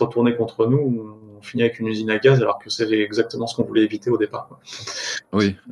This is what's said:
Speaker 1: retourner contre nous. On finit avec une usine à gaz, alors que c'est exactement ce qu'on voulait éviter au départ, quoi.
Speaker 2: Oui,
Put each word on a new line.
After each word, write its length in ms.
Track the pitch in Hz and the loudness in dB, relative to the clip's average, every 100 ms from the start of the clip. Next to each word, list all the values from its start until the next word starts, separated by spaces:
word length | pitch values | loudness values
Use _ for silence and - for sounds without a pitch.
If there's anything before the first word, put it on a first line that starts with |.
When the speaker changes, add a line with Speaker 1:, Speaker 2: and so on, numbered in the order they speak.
Speaker 1:
retourner 320 | 120 120 120 117 | 0 2 2 2
contre 300 | 110 - 113 | -2 0 2
nous. 500 | 139 139 117 107 107 107 104 | 2 2 -2 -6 -16 -20 -20
On 60 | |
finit 200 | - 120 | -8 0
avec 160 | 117 - | 0 0
une 80 | 113 | -4
usine 240 | 107 110 | -2 -2
à 80 | 107 | 4
gaz, 200 | 135 131 | 6 6
alors 200 | 104 - | 4 -2
que 100 | - | -6
c'est 180 | - 110 | -4 0
exactement 560 | 110 101 107 113 117 113 | 0 0 0 -2 -2 -6
ce 80 | - | -4
qu'on 80 | |
voulait 180 | 104 113 | 0 2
éviter 300 | 107 107 123 | 2 0 -2
au 60 | 113 | -2
départ, 300 | 104 - - | -2 -6 -14
quoi. 120 | - - - - - - - - | -20 -18 -16 -12 -10 -10 -10 -4
Speaker 2:
Oui, 220 | 101 101 95 - | 0 0 -2 -10